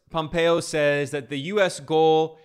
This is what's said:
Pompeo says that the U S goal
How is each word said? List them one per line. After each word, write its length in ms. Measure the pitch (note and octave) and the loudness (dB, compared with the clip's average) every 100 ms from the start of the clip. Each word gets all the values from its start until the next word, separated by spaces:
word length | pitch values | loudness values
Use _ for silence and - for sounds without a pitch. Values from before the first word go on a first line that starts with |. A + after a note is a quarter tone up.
| _ | _
Pompeo 500 | E3 D#3 E3+ E3 E3+ | -6 -4 0 2 2
says 500 | - D#3 D3 C#3+ C#3+ | 0 0 2 2 -2
that 180 | D3 A#2 | -6 -8
the 100 | C#3+ | -8
U 220 | D3+ G#3 | -4 0
S 200 | F3+ - | 0 -2
goal 580 | C#3 D#3+ D#3+ D#3 D#3+ D#3+ | -2 2 4 4 0 -6